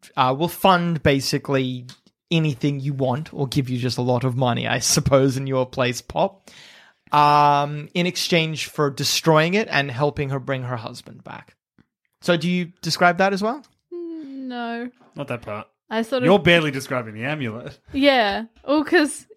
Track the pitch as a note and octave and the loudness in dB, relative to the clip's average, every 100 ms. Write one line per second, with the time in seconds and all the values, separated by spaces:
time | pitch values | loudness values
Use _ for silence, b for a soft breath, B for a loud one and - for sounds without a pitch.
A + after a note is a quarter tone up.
0 | - - B2+ C3+ E3 - G3 F3+ E3+ D#3+ | -8 0 0 0 -2 2 4 4 2 0
1 | D#3 C#3 C3 C#3+ - C3+ C3 B2+ B2 - | 2 2 0 -4 -2 -2 -2 -6 -14 -20
2 | _ _ - E3 D#3 B2+ D3 C#3 C3+ C3+ | _ _ -2 0 0 0 -2 -2 -4 -2
3 | C3 B2 D#3+ D3 C3+ C#3+ B2+ B2+ B2 A#2 | -2 -2 -6 -6 -4 -2 -2 -2 -4 -2
4 | B2+ B2 C3 A#2+ B2 A#2+ A2+ B2 - - | 0 0 0 0 0 0 -2 -2 0 0
5 | - C#3 C3+ B2+ C3+ C3 B2+ - B2 A#2+ | 4 4 4 0 -2 -2 -2 -2 -2 -4
6 | - - F#3+ - _ B B B B B | -6 -2 -2 -4 _ B B B B B
7 | - D3 D3 D3 D3 C#3+ C#3+ D3 D3+ F3+ | -2 4 6 6 6 4 0 -6 -6 -2
8 | F3 - - E3+ D#3+ D#3 - - C#3+ C3+ | -2 -2 0 0 0 -4 -6 -2 -2 -2
9 | C3+ - D#3+ D#3 E3 G3 A3 C#3 C#3 A#2+ | -2 0 4 6 4 0 0 -2 -2 -2
10 | D3 C#3+ C#3 C#3 B2+ C3 B2 B2 A#2+ A#2+ | -2 -2 -4 -6 -6 -6 -6 -8 -10 -14
11 | - - - - - _ _ _ _ _ | -20 -20 -16 -16 -18 _ _ _ _ _
12 | _ _ - F3 E3+ F3+ E3+ - E3 - | _ _ 0 0 0 -2 -4 -8 -6 2
13 | F3 F3 G3 G3 G#3+ C#4+ - _ _ F4 | 4 4 2 0 -2 -6 -10 _ _ -12
14 | E4+ E4 C#4+ C4+ C4 B3 A#3 A#3 B3 - | -10 -12 -12 -12 -10 -10 -8 -8 -10 -14
15 | _ - C#3+ A#2+ A2 G#2 - _ - A3 | _ -12 -10 -10 -8 -10 -12 _ -8 -4
16 | A#3 C4 G#3 G3 E3 E3+ D3+ C3+ C3 C3 | -2 0 4 4 6 4 4 -4 -4 -6
17 | A2 G#2+ B2+ D#3 B2 A2 D3+ - _ C#4 | -6 -8 -6 -4 -6 -8 -12 -18 _ 0
18 | C#4 C4 G#3 G3+ A3+ _ - D4+ C#4+ - | 4 4 2 -2 -8 _ -2 0 2 2
19 | D4 - - | 2 -2 -18